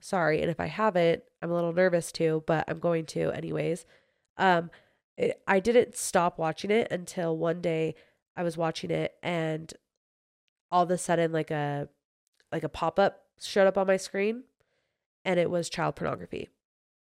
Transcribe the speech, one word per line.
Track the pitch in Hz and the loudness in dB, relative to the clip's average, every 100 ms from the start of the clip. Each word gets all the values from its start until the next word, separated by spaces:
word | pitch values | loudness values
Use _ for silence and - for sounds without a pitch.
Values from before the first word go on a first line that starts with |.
sorry. | - 190 156 156 | -4 0 2 2
And | 156 | 0
if | 165 | -2
I | 170 | -4
haven't, | 156 220 180 170 165 - _ | 0 0 4 4 2 -4 _
I'm | 170 | -4
a | |
little | 170 170 | -2 0
nervous | 165 185 175 - | 2 4 2 -2
too, | - 165 156 156 | -2 0 0 0
but | 156 - | 0 0
I'm | 160 | -2
going | 175 165 160 | 0 0 -2
to | 165 160 | -2 -2
anyways. | - 165 151 151 175 - _ _ _ _ - | -2 -6 -4 -4 -4 -8 _ _ _ _ 0
Um, | 190 175 170 - _ _ _ - | 4 4 0 -10 _ _ _ -4
it, | - - - | -2 -2 0
I | 196 | 2
didn't | 196 240 - - | 4 4 4 -2
stop | - 185 175 - | -2 2 2 0
watching | 160 160 196 | -4 -4 0
it | 220 - | 0 0
until | 180 175 - 165 160 | -4 -6 -4 -2 0
one | 165 175 | 0 0
day | 175 160 160 - _ _ _ - | -2 0 -2 -4 _ _ _ -6
I | |
was | 175 165 | -4 -2
watching | 165 - 175 | -2 -2 -4
it | 160 160 - | -2 -2 -4
and | - 170 160 160 160 - _ _ _ _ _ _ _ _ _ | -4 -2 -2 -4 -8 -18 _ _ _ _ _ _ _ _ _
all | 180 | 0
of | 175 | 2
a | 180 | 0
sudden, | - 165 165 | 0 2 2
like, | 160 156 | 0 -2
a, | 151 147 143 143 _ _ _ _ _ _ | -2 -2 -4 -6 _ _ _ _ _ _
like, | 165 | -6
a | 156 | -6
pop-up | - 165 - 196 - _ _ | -4 -2 2 2 0 _ _
showed | - 208 190 | -2 4 4
up | 190 | 4
on | 190 | 2
my | 190 | 0
screen | - 196 202 240 254 _ _ _ _ _ _ _ | 0 -2 -2 -4 -10 _ _ _ _ _ _ _
and | 190 175 | 0 2
it | 165 | 2
was | 175 165 | 0 -4
child | - 156 - | -2 -4 -2
pornography. | 160 135 175 - - _ _ _ _ _ | -4 -6 -8 -10 -10 _ _ _ _ _